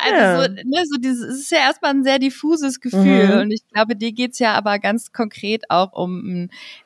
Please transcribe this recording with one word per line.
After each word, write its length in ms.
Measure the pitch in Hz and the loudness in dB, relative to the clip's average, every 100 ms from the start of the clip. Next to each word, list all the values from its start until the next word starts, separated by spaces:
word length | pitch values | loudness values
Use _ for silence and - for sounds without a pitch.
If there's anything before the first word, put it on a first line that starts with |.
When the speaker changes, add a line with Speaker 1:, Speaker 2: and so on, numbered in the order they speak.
Speaker 1:
also 120 | - 370 | 2 4
Speaker 2:
Ja. 280 | 196 170 | 4 4
Speaker 1:
so, 80 | 175 | 0
ne, 320 | 196 247 302 330 | -4 -4 -2 -2
so 120 | 285 | -2
dieses, 220 | 254 247 | -2 -4
es 180 | - 262 | -4 -8
ist 100 | 285 | -2
ja 80 | 330 | 0
erstmal 320 | 269 - 302 | 0 0 0
ein 120 | 277 | 0
sehr 160 | 262 269 | 2 2
diffuses 600 | 269 - 302 330 277 254 | 0 -2 -2 0 -2 -6
Gefühl. 560 | 247 196 190 196 196 202 | -2 4 6 6 6 4
Speaker 2:
Mhm. 60 | |
Speaker 1:
Und 100 | 208 | 2
ich 160 | 214 - | -4 -4
glaube, 280 | 208 220 214 | 0 0 0
dir 160 | 226 | -4
geht's 260 | 226 247 - | -2 -4 0
ja 140 | 233 | 0
aber 240 | 208 208 202 | 0 0 -2
ganz 340 | 196 226 - | 0 -2 -4
konkret 580 | - 214 - 101 117 - | -6 -6 -6 -6 -6 -2
auch 240 | 170 190 | 0 0
um 260 | - 180 185 | -4 -6 -6
ein, 320 | - 180 175 - - - | -8 -8 -8 -12 -20 -20